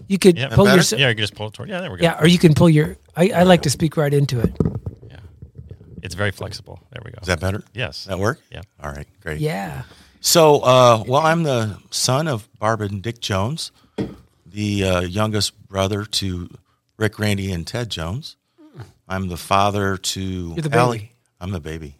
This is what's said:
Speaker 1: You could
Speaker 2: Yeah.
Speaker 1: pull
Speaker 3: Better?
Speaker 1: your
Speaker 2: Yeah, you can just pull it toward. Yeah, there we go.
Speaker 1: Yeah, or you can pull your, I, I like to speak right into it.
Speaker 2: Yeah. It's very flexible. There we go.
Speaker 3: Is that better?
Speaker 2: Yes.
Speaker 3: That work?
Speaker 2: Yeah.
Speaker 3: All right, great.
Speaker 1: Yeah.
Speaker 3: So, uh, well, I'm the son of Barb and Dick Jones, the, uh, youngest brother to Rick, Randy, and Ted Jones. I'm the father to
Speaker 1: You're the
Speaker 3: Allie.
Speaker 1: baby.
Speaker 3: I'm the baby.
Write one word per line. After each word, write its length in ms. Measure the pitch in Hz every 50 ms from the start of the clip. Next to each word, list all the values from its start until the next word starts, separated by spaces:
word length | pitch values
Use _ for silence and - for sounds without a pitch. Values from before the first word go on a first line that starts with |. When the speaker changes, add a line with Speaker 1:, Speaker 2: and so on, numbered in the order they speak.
| -
Speaker 1:
You 120 | - 196 180
could 180 | - 190 170
Speaker 2:
Yeah. 120 | - - -
Speaker 1:
pull 160 | - - 202
Speaker 3:
Better? 300 | 208 - 180 151 - -
Speaker 1:
your 40 | -
Speaker 2:
Yeah, 80 | 143 123
you 60 | 110
can 80 | 110 107
just 100 | 104 -
pull 120 | - 107
it 60 | 107 -
toward. 160 | - 117 -
Yeah, 120 | 196 175
there 100 | 185 -
we 60 | 92
go. 60 | 87 170
Speaker 1:
Yeah, 180 | 165 160 -
or 60 | 156
you 100 | 170 175
can 160 | 170 - 160 147
pull 160 | - 175 170
your, 280 | 156 151 156 175 185 - _ _ -
I, 160 | 156 175 196
I 120 | - 170 180
like 200 | 185 180 165 -
to 60 | 147
speak 260 | - - 165 151 -
right 160 | 165 147 143 143
into 260 | 143 143 - 127 120
it. 160 | 113 - - - - - - - - - - - - -
Speaker 2:
Yeah. 80 | - - - - - - - - _ - - - - - - - - - -
It's 100 | 90 85
very 160 | 92 104 101
flexible. 480 | - - - 92 - - - - 87 82 _ _
There 100 | - - -
we 80 | -
go. 60 | - -
Speaker 3:
Is 60 | -
that 120 | 90 90 80
better? 240 | 92 95 101 110 - _ -
Speaker 2:
Yes. 320 | 107 123 76 - - -
Speaker 3:
That 140 | 98 95 87
work? 200 | 98 113 160 - _ _
Speaker 2:
Yeah. 100 | 80 78 80 _ _ _
Speaker 3:
All 100 | 73 73
right, 160 | 71 71 73 _ _ _
great. 180 | - 82 76 78
Speaker 1:
Yeah. 420 | 151 151 170 196 196 175 - 135 123 - - - - _ _ _
Speaker 3:
So, 400 | - - - 175 160 151 147 131
uh, 440 | 120 123 127 127 127 120 117 110 101
well, 140 | 120 127 143
I'm 200 | 160 156 165 170
the 380 | 165 143 131 117 110 104 90 87 - -
son 380 | - - - - 127 139 165
of 200 | 160 127 101 - _ _ -
Barb 220 | 107 110 113 104
and 200 | 104 98 104 98
Dick 180 | 90 117 - -
Jones, 520 | - - 104 95 98 123 156 160 - - _ _ _ _ _ - - - - - _ _ _ _ _
the, 380 | 85 92 104 104 104 101 101 95
uh, 180 | 95 90 87
youngest 680 | 90 90 87 104 107 110 107 104 98 - - _ -
brother 380 | - 98 95 95 98 107 101 107
to 420 | - - - 101 95 90 87 87 - - - _ _ _ _ _ _ _
Rick, 200 | - 107 101 -
Randy, 340 | - 107 104 101 98 98 98
and 140 | 92 85 80
Ted 240 | - - 117 120 104
Jones. 460 | - 85 80 82 98 139 156 - - _ _ _ _ _ 302 311 285 - 110 - _ _ _ -
I'm 200 | 92 95 95 90
the 80 | 87
father 600 | 82 - - 101 98 98 104 98 104 98 98 95
to 240 | 90 - - - 95 95 95 92 90 87 85 82
Speaker 1:
You're 60 | 175
the 160 | 151 147 127
Speaker 3:
Allie. 200 | 117 123 123 117 110
Speaker 1:
baby. 120 | 104 - _ _ _ _ _ -
Speaker 3:
I'm 80 | - 95
the 80 | 104 82
baby. 360 | 71 78 80 82 78 71 71 _